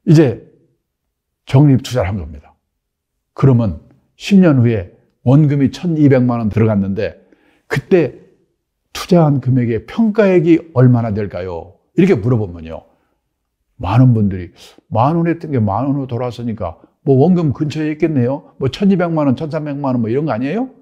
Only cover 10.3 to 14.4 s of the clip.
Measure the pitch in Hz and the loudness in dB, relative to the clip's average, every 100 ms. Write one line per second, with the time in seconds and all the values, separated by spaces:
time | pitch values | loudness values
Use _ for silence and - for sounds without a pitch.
10.3 | 180 165 160 - 123 127 123 117 101 101 | 2 2 0 0 2 4 4 0 -6 -6
11.3 | 90 92 85 85 _ _ - 185 156 107 | -8 -10 -12 -14 _ _ 0 2 2 0
12.3 | 123 101 85 80 78 - _ _ _ _ | -2 -4 -12 -16 -16 -18 _ _ _ _
13.3 | _ _ _ _ _ 90 110 127 113 101 | _ _ _ _ _ -2 4 4 4 0
14.3 | 92 | -4